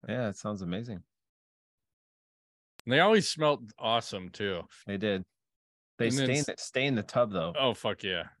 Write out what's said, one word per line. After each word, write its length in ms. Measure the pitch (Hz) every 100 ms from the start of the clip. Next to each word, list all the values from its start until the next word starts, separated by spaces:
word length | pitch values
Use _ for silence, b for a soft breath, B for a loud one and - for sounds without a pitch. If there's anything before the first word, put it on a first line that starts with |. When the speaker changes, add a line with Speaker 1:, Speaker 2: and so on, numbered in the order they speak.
| -
Speaker 1:
Yeah, 200 | 117 113
it 80 | 98
sounds 260 | 107 104
amazing. 400 | 92 90 120 98 - _ _ _ _ _ _ _ _ _ _ _ _ _ _ _ _ _
Speaker 2:
And 80 | -
they 80 | 131
always 280 | 185 220 -
smelled 440 | - 151 143 113 -
awesome 520 | 117 117 - 104 90
too. 320 | 90 104 90 85 B -
Speaker 1:
They 100 | 101
did. 260 | 107 95 92 _ _ _ _ _ _ _
They 100 | 117
Speaker 2:
And 100 | 131
then 80 | 131
Speaker 1:
stain 120 | 135
Speaker 2:
s- 80 | 147
Speaker 1:
it, 120 | -
stain 340 | - 131 135
the 80 | 123
tub 300 | 101 131 120
though. 200 | 95 82 87
Speaker 2:
Oh, 160 | 135
fuck 280 | 107 113 98
yeah. 220 | 101 87 80 _